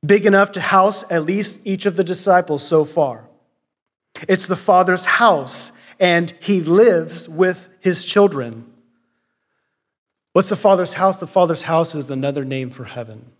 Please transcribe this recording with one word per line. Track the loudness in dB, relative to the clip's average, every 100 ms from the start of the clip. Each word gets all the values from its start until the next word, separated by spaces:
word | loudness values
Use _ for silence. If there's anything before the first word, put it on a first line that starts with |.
| 2
big | 2 4
enough | 4 2
to | -2
house | 0 2 2 0 -4
at | -4 -2
least | -4 -4 -8 -6
each | -4 -4
of | -2
the | -4
disciples | -2 2 2 2 -6 0
so | 0 0
far. | 0 -2 -4 -16 _ _ _ _ _ _ _ _ -20 -2
It's | -2 -2
the | -6
Father's | 2 4 4 0 0
house, | 2 4 2 -2 -10 -12 _ _ _
and | 2 2 -2 -8
he | -2 -2
lives | 2 4 6 4 -2 -12 -16
with | 0 0 0 -12 _
his | -4 -4 -2
children. | 2 2 2 -10 -12 -20 _ _ _ _ _ _ _ _ _ _ _ _ _ _ _ _
What's | 0 0
the | 0
Father's | 2 2 0
house? | 0 -2 -2
The | -4
Father's | 0 0 0
house | -2 -2 -2 -6
is | -8
another | -6 -4 -6 -6
name | -8 -8
for | -12
heaven. | -16 -14 -14 -18 -20 _